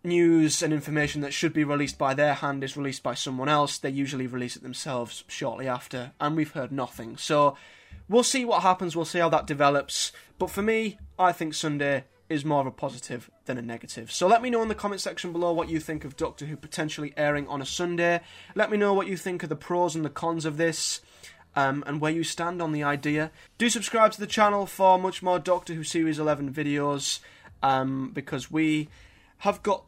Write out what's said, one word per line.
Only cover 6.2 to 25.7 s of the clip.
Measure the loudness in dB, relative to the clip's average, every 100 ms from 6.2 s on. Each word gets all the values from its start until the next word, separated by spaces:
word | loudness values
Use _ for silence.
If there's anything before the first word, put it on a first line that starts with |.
| 0
we've | 0 -2
heard | -4 -6
nothing. | -4 -6 -8 -12 -10
So | 2 4 4 2 -20 -20 -20 -20 2
we'll | 4
see | 4 0 2
what | 4
happens, | 4 4 0 -2
we'll |
see | -2 2
how | 4
that | 2 0
develops. | 4 4 4 -2 -4 -4 -8 -20 -6
But | -4
for | 0
me, | 0 2 0 -6 -16 2
I | 2
think | 4 -4
Sunday | -2 -2 0 0 0 -4 _ _
is | -4 2
more | 0
of | 0
a |
positive | -4 -8 -8 -10 -12 -12 _
than | -8 -6
a |
negative. | -6 -10 -12 -14 -8
So | 0 4
let | 4
me | 4
know | -2
in | -2
the |
comment | -2 -4 -4
section | -6 -6 -6
below | -2 0
what | 0 -2
you | -4
think | -4 -8 -8
of | -6
Doctor | -6 -6 -12
Who | -12
potentially | -10 -6 -6 -6 -8 0
airing | 0 0 -4
on | -8
a | -6
Sunday. | -4 -2 2 2 2 -4 -20 -10
Let | -2 0
me | 2
know | 4
what | 2 0
you | -4
think | -4 -6
of | -6
the | -8
pros | -2 0 0
and | 0
the | -6
cons | -4 -4 -2 -4
of | 0
this, | 0 0 -4 -6 _ -20 -20 -20 _
um, | 0 2 0 -4
and | -2
where | 0
you | 0
stand | -4 -4 -4 -2
on | -2
the | 0
idea. | 0 0 0 0 -2 -8 -20 0
Do | 0
subscribe | 0 -2 4 4
to | 4
the | -4
channel | 4 4 4
for | -2 4 6 6
much | 4 -2
more | 0 0
Doctor | 2 0 0